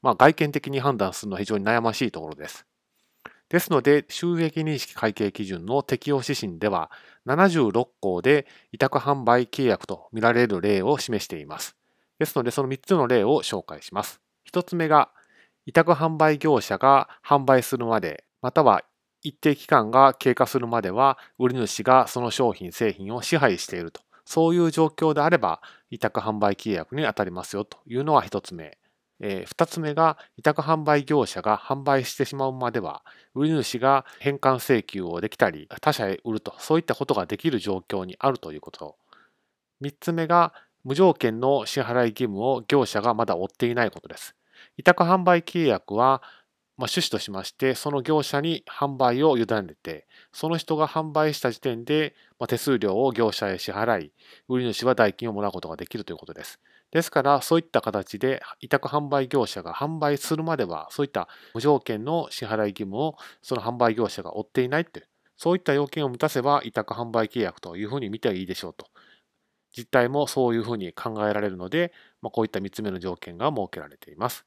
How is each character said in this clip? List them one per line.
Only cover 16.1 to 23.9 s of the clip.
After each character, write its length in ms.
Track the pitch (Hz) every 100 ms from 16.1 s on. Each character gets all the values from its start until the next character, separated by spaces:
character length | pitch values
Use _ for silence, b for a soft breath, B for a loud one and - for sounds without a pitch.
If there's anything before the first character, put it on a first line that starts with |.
| 156
売 200 | 156 151
業 240 | 160 135
者 160 | - 98
が 320 | 131 139 - B -
販 200 | 143 135
売 180 | 131
す 120 | 120 127
る 120 | 117
ま 120 | 113
で、 240 | 90 73 _ _
ま 80 | 123
た 100 | 165
は 220 | 135 95 - _ _ _
一 100 | 147
定 220 | - 156 143
期 100 | -
間 240 | 143 107
が 240 | 127 135
経 220 | 127 131 123
過 100 | 123
す 140 | 135
る 80 | 117
ま 160 | 117
で 80 | 101
は、 260 | 101 135 131 B B
売 100 | 127
り 60 | 127
主 260 | 107 -
が 260 | 110 131 117
そ 140 | 123
の 80 | 120
商 240 | - 123
品、 180 | 98 90
製 220 | - 113
品 220 | 98 98 120
を 80 |
支 140 | - 160
配 200 | 135 175
し 80 | -
て 120 | 90
い 40 |
る 80 |
と、 120 | 82